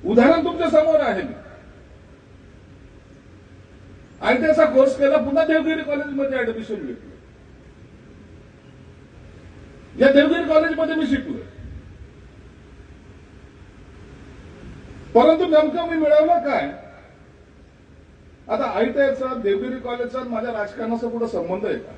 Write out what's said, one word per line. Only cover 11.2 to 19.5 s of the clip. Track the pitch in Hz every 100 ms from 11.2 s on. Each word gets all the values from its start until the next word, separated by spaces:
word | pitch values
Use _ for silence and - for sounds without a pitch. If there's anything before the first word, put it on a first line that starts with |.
| - - - - - - - - - - - - - - - - - - - - - - - - - - - - - - - - - - - - - - - 233
परंतु | 277 320
नेमकं | 349 302 311 339 339
मी | 320
मिळवलं | 302 302 320 349 285
काय? | 240 - 294 - - - - - - - - - _ _ - - - - - -
आता | -
आयटीआयचा, | 262 185 240 285 277 - 262 240
देवगिरी | 202